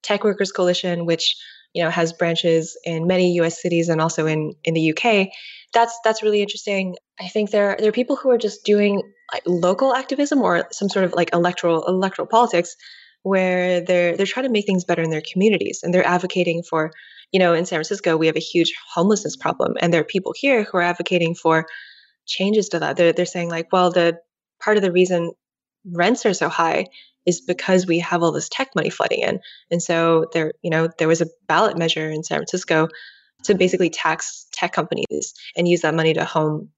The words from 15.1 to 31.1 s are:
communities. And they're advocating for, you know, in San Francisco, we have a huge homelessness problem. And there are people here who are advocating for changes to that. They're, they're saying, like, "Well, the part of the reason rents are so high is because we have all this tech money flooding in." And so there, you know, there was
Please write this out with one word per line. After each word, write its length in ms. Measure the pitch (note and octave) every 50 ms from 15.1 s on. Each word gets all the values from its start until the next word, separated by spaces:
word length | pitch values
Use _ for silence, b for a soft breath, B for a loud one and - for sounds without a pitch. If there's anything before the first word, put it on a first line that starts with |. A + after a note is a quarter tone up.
| D#3+ D#3 - -
communities. 480 | - F#3 G3 A3 G#3 F3 - - - -
And 120 | - - F3+
they're 120 | F3+ -
advocating 560 | - F3 F3+ F#3 F3+ - F#3 F3 E3+ E3 E3+
for, 300 | E3+ - - D#3+ D#3 D#3+ D#3 B B B B B B B
you 80 | - F#3+
know, 140 | F#3 F3 E3+
in 120 | D#3+ F3
San 120 | F3+ F#3
Francisco, 380 | D#3 D#3 - G3+ G3+ - F3+ D#3+
we 120 | D#3 D#3+
have 80 | D#3+ D#3
a 40 | D#3+
huge 340 | D#3+ - - F3 E3 D#3+ - - - - -
homelessness 420 | F3+ G3 G3+ G#3+ G3 - - -
problem. 400 | - - D#3 - - - - - -
And 120 | - E3+
there 100 | E3+ E3
are 40 | D3+
people 280 | - - G3 F#3+ - -
here 280 | - - C#4 C4+ A3+ G#3
who 140 | - -
are 60 | F#3 F3
advocating 500 | F3 F3 - F3 - F#3 F3 E3+ E3 E3+
for 320 | - - E3 D#3+ D#3+ D#3+ B B B B B B B B B B B _
changes 420 | - - - F#3+ G3 G#3+ A3 G3 -
to 100 | - E3
that. 180 | D#3 D3+ C#3
They're, 160 | - F3 E3 E3
they're 120 | E3+ F3
saying, 240 | E3+ - F3+ E3+ E3+
like, 220 | E3 E3 E3 _
"Well, 200 | - F#3 F3+ F3+
the 280 | - F#3 E3+ E3+ E3+ E3+ _ _ _ _ _ _ _ _
part 160 | - G#3+ G#3+
of 60 | G#3 G3
the 80 | F#3
reason 400 | F3 F#3 F3+ F#3 F3+ F3 E3+ E3+ - _ _ _ _ _ _ _ _ _ _ F#3+
rents 340 | F3 E3+ F3 G3+ B3+ B3 -
are 80 | A3+ F#3
so 140 | - D#3+ E3
high 360 | - - E3+ E3 D#3 D#3 - B B B B B B B _
is 160 | F3+ F3 -
because 460 | _ - F3+ - - - F#3 F#3 F3+
we 120 | F#3 E3 E3+
have 240 | E3+ - F3 E3+ E3+
all 80 | E3
this 180 | D#3 D3 - -
tech 200 | - - C4+ C4+ _
money 140 | F3 D#3 -
flooding 320 | - - - - - -
in." 180 | - - - F#3+ B B B B B B
And 100 | E3+ F3
so 440 | E3+ - E3+ E3 E3 E3 E3 D#3+ D#3+ - -
there, 180 | E3+ D#3 D#3 - _
you 80 | - F3
know, 200 | D#3 D#3+ E3 E3 - -
there 80 | E3
was 140 | D#3+